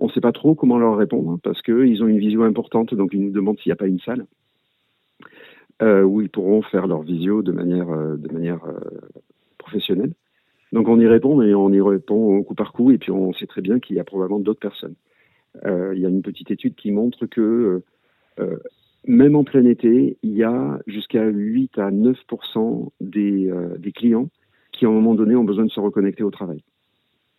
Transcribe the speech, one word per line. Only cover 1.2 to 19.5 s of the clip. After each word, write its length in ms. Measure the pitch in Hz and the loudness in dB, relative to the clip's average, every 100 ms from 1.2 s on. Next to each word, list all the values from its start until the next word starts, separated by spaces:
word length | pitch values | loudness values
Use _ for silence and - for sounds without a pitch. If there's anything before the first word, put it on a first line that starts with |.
| 80 | -4
hein, 80 | 85 | -4
parce 200 | 98 - | -6 -6
que 240 | - 117 131 | -2 2 2
ils 180 | 110 | 2
ont 40 | 113 | 2
une 120 | 107 | 2
visio 240 | 104 110 | 2 2
importante, 500 | 113 107 - 113 117 | 0 0 -2 -2 -2
donc 180 | 113 95 | -2 -2
ils 80 | 98 | -2
nous 100 | 101 | -2
demandent 260 | 101 98 104 | -2 -2 -2
s'il 120 | - | -4
y 20 | |
a 60 | 85 | -2
pas 100 | 95 | -2
une 140 | 92 | -4
salle, 240 | - 123 95 _ _ _ _ _ _ _ _ _ - - - - _ - | -4 -10 -10 _ _ _ _ _ _ _ _ _ -20 -20 -20 -20 _ -2
euh, 220 | 110 98 | 2 4
où 180 | 98 104 | 4 2
ils 80 | 104 | -2
pourront 320 | - 92 107 | -4 0 0
faire 260 | 107 98 92 | 0 -4 -2
leur 160 | 82 | -4
visio 380 | 78 87 90 104 | -4 -4 -2 -2
de 120 | 92 | -2
manière, 360 | 87 87 90 87 | -4 -2 -2 -4
euh, 280 | 80 78 76 | -4 -6 -8
de 140 | 71 | -8
manière, 320 | 82 85 85 82 | -8 -6 -8 -10
euh, 80 | - - - - - _ _ _ _ | -14 -14 -16 -20 -20 _ _ _ _
professionnelle. 540 | - 107 - 101 143 165 _ _ _ _ _ | -10 -6 -2 -2 -2 -6 _ _ _ _ _
Donc 160 | 113 113 | 0 4
on 100 | 117 | 6
y 80 | 113 | 6
répond, 300 | 113 135 147 | 6 4 4
mais 160 | 107 | 4
on 180 | 101 98 | 4 4
y 80 | 98 | 4
répond 560 | 98 95 - 107 110 98 | 4 0 0 0 2 2
au 80 | |
coup 100 | - | 0
par 200 | - 104 | -6 -6
coup, 180 | - 123 | 0 4
et 60 | 127 | 4
puis 140 | - | 2
on 200 | 95 92 | -2 -2
sait 160 | 87 98 | -4 -10
très 140 | - | -6
bien 180 | 92 120 | -2 -2
qu'il 160 | - 92 | -2 -6
y 40 | |
a 20 | |
probablement 380 | 85 98 92 101 | -6 -6 -4 -2
d'autres 180 | 101 107 | -2 -4
personnes. 360 | 104 - 82 82 _ _ _ _ _ - - | -6 -12 -16 -18 _ _ _ _ _ -10 -4
Euh, 280 | 90 92 95 | -4 -4 -2
il 60 | |
y 40 | 92 | -2
a 40 | |
une 120 | 92 | -2
petite 300 | 95 - - | -4 -10 -10
étude 240 | 104 - - | -6 -6 -6
qui 160 | 107 | -4
montre 340 | 101 120 - 117 | -2 -2 -4 -6
que, 560 | - 110 117 110 90 - _ _ _ _ - | -2 0 0 0 -2 -6 _ _ _ _ -10
euh, 160 | 95 - - _ _ _ - | -8 -8 -12 _ _ _ 2
même 300 | 120 139 147 | 6 6 4
en 80 | |
plein 180 | 143 | 2